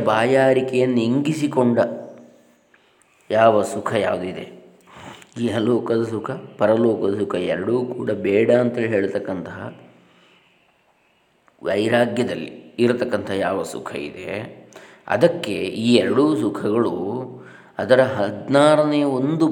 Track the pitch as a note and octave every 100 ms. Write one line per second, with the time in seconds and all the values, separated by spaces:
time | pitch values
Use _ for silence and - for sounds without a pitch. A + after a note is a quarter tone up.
0 | G#2+ A2 A#2+ C3+ C3 C3 B2+ B2 B2+ A#2+
1 | A2+ C3+ D3 D3+ D3 C3+ A#2+ A#2 - -
2 | - - - _ _ _ _ _ _ _
3 | _ _ _ G#2+ A2+ G#2 F#2 G#2+ - A2+
4 | F#2 F#2 F#2 D#2+ F2+ - - _ _ -
5 | - - - A2+ A#2 A2 A2+ A2+ - A2+
6 | A2+ G#2+ - D3 - - G#2 A2+ A#2 G#2
7 | G2 G#2 G2 F2+ F2 E2 G#2 B2+ B2 -
8 | A#2+ G2+ G2 G2+ A2+ A#2+ A#2+ A#2+ A2 G#2+
9 | G2 G2+ G2 F#2 D#2+ F#2+ A2 - - _
10 | _ _ _ _ _ _ _ _ _ _
11 | _ _ _ _ _ _ C#2+ G2+ A2 A#2+
12 | A#2+ A2 G2+ E2 D2+ - - - A#2+ A#2+
13 | - G#2 G2 G2 F2+ F#2+ - - G2 -
14 | D2 - F2+ G2 A#2 - - - - -
15 | - A#2 B2 - - F2+ F#2 G2 A#2 A#2
16 | F#2+ A2 D3+ D3+ G#2 - G#2+ A2 G#2+ F2+
17 | F#2 B2 B2+ - - - - - G2+ B2
18 | B2+ G#2+ G2+ G2+ - C#3 D3+ D3+ D3+ D3
19 | C#3+ B2+ C#3 D#3+ D#3